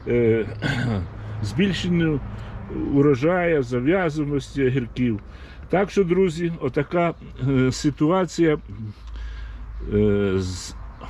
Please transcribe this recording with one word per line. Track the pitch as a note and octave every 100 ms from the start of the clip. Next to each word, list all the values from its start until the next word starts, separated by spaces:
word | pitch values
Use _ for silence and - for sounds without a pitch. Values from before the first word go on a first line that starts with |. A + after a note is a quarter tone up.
| -
е, | A#2+ A2+ A2+ G#2 G#2 C3+ B2+ A#2+
<clears throat> | G2+ E2+ - - -
збільшенню | - - G3+ E3 F3+ E3+ D#3+ D3 - - - - - C3 -
урожаю, | C#3 D3 B2 D#3 F3+ E3+ D#3
зав'язаності | A#2+ B2 C3 G3 E3+ D3+ C#3+ C#3+ - C#3+ B2+
огірків. | C3 A#2 - B2 G#2 - - - - -
Так | E3+ G3+
що, | G3+
друзі, | F3 F3+ F#3+ D#3+ F3 E3+
отака, | C3+ D3+ C#3 F3 E3+ - - - C3
е, | C3 C3
ситуація, | - D3+ - D3+ F#3+ F3 - E3 D3+ - G2+ G#2+ - - - - - - - - - -
е, | G#2 G#2+ G2+ G2+ F#2+
з, | F#2 F#2 - - - - -